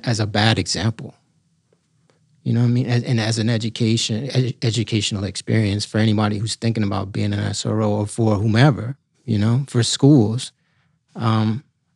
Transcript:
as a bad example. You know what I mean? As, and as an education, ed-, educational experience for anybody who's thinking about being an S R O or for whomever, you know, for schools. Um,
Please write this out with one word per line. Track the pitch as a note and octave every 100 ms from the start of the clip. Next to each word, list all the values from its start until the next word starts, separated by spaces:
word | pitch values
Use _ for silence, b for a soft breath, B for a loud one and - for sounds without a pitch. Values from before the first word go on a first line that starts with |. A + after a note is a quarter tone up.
| B2+
as | A2
a |
bad | G#2 G#2 A2 G#2
example. | F2 - A2+ - - _ _ _ _ _ _ _ _ _ _ _ _ _
You | B2+
know | A#2
what | A#2+
I |
mean? | A#2+
As, | B2+ A#2+
and | B2+ A#2
as | G#2+ A2+
an | A2
education, | A2+ A2+ - A2+ A2+ - A2 C3+
ed-, | C3 A#2+ -
educational | A#2 A2+ G#2 G#2+ - G2+
experience | G2 - - A2 G2+ G#2
for | - A2
anybody | A2 G#2+ G#2 G#2
who's | A2
thinking | - A2+ A2
about | G2+ G2 F#2+
being | G#2 G#2
an | G#2
S | G2+ G2+
R | A2+ A2
O | G#2+
or | G#2+ G#2
for | - A2
whomever, | G2 A2 A2 D3 G#2 A2+ C#3 _ _
you | - G#2
know, | A2 B2 C#3
for | A#2+
schools. | A2+ - C#3 D3 G#2 B2 - _ _ _ _ _ _
Um, | - A2+ A2 A2 A2+ - _ _